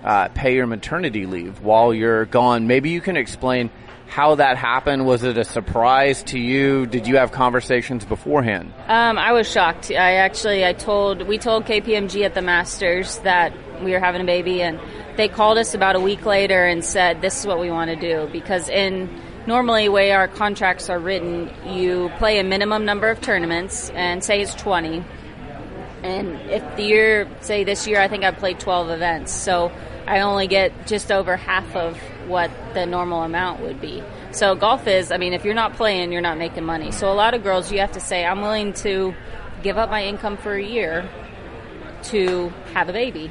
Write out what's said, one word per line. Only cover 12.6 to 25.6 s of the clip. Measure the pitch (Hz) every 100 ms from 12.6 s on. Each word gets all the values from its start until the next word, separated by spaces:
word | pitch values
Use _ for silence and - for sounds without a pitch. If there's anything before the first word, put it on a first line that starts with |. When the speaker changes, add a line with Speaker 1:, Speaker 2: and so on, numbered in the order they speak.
| 175 - 190 180 185 -
Speaker 2:
that | 190 180 165 - - -
we | 185
were | 185
having | 185 180
a | 180
baby, | 180 175 180
and | 175 160 - - - -
they | 214
called | - 214 220
us | 226
about | 208 196 185
a |
week | 190 202 220
later | 196 196 185 175
and | 170
said, | 165 202 180 165
"This | 185 -
is | 202
what | 175
we | 175
want | 165 165
to | 160
do," | 170 160 151
because | 160 - 185 165
in, | 196 196 190 185 - - - -
normally, | 240 247 226 208
way | 202 196
our | 196 185
contracts | - 208 196 190 180 -
are | 180
written, | 170 190 170 170 165 - 175
you | 185 180 180 180 -
play | 220 214
a |
minimum | 190 190 202 214 214
number | 202 220
of | 226
tournaments, | - 196 170 170 185 - -
and | - 180 180
say | 190 208
it's | 202 -
twenty. | - 180 160 165 175 - - - - -